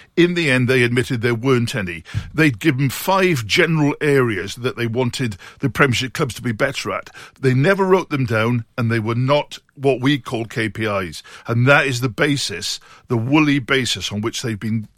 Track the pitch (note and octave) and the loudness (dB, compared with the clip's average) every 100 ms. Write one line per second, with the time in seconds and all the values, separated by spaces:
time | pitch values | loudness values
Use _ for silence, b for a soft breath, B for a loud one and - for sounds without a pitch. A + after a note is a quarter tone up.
0 | B - F3 F3 D#3 B2+ B2 C3 A#2+ B2 | B 2 2 4 2 2 4 4 4 2
1 | A#2+ B2 A#2+ A#2 C3 B2 A#2 B2 F#2 E2+ | 0 0 0 0 2 2 0 -4 -6 -8
2 | - B B - D#3 A2+ D#3+ C3 C#3 - | -8 B B 2 2 2 0 2 0 -2
3 | - F#3+ F#3 D3 G#2 E3+ E3 D#3+ C#3+ - | 0 2 2 0 0 2 2 4 2 2
4 | D3+ C#3 B2 F#2+ G2 B2+ A#2+ A2+ A#2 A#2 | 2 2 2 0 -6 -6 -6 -4 -4 0
5 | B2+ - B2 A2 B B C#3 - C#3+ A2 | -2 -2 -6 -6 B B -4 2 2 2
6 | B2 - D3 - A#2+ A2 C3+ - G#2 F#2+ | -4 -4 -6 -4 -6 -2 -2 -2 -6 -8
7 | - B B B C3 B2+ D3+ G3 F#3+ F#3 | -10 B B B 0 4 4 4 4 2
8 | - D3 A#2+ A2+ A2+ A#2+ A#2 - A#2 A#2 | 2 -2 0 0 0 0 -4 -4 -2 0
9 | G#2+ A#2 C3 D3 - - _ - C#3 A#2+ | 0 -2 2 0 0 -12 _ -2 0 2
10 | C#3 C#3+ - A#2 A2+ - A2 G#2 A2 G2+ | 2 0 -2 -6 -6 -4 -4 -2 -2 -2
11 | F#2 D2+ B B B A#2 B2 C#3+ C#3 A#2+ | -4 -10 B B B 0 4 4 2 -2
12 | C3 G#2+ D3+ C#3+ - F2 - - B B | -4 0 0 0 -4 -6 -8 -8 B B
13 | B A#2+ A#2+ D3+ D3+ C#3+ A#2 C#3 A#2+ - | B -2 2 2 4 2 2 0 0 -4
14 | F#2 G#2+ A2+ - B2 G#2 A2+ A2 G#2 | -6 -4 -6 -4 -6 -4 -2 -4 -6